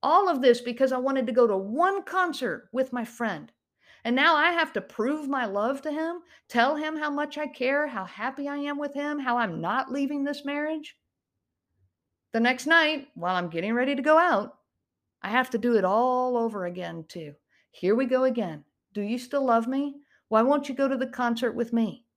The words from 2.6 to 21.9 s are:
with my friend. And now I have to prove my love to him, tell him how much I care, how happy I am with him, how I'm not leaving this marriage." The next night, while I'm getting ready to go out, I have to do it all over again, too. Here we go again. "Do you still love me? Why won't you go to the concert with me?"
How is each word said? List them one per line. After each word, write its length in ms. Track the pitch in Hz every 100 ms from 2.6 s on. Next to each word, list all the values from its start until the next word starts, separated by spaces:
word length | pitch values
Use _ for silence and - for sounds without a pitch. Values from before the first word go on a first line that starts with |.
| -
with 220 | 247 262
my 100 | 247
friend. 480 | 226 - 233 165 151 _ _ _ _ -
And 120 | - 247
now 200 | 302 311
I 160 | 320
have 200 | 339 311
to 80 | 208
prove 460 | 190 - 226 302 285
my 180 | 277 233
love 360 | 196 220 269
to 100 | 311
him, 300 | 294 320 349 - - _
tell 280 | 240 247 302
him 200 | 311 311
how 140 | 302
much 300 | 285 294 294
I 80 | 302
care, 400 | - 254 285 294
how 180 | 240 185
happy 420 | - 233 269 285
I 100 | 285
am 200 | 285 285
with 160 | 294
him, 240 | 285 294 294
how 220 | 262 240
I'm 200 | 220 160
not 320 | 165 233 269
leaving 320 | 269 277 294
this 220 | 277 285 285
marriage." 500 | 285 302 311 302 - _ _ _ _ _ _ _ _ _ _ _ _ _
The 80 | 226
next 280 | 233 254 285
night, 400 | 330 311 311 - -
while 200 | 170 185
I'm 140 | 175
getting 240 | 165 190
ready 220 | 233 262 277
to 80 |
go 160 | 285 311
out, 400 | 349 233 214 - _ _ _ _ _ _
I 60 | 180
have 200 | 233 254
to 60 | 233
do 180 | 240 233
it 100 | 185
all 520 | 208 254 254 254 247
over 280 | 226 214 180
again, 400 | 180 175 165 160
too. 280 | 175 151 143 _ _ _
Here 240 | - 180 226
we 100 | 262
go 200 | 254 262
again. 380 | 240 196 151 - _ _
"Do 80 | 208
you 160 | 208 247
still 260 | 247 285
love 240 | 262 226 226
me? 320 | 269 285 277 _ _ _
Why 160 | 220
won't 260 | 240 285 285
you 60 | 262
go 120 | 277
to 100 | 269
the 100 | 240
concert 460 | 240 247 233 247
with 200 | - 233
me?" 320 | 233 220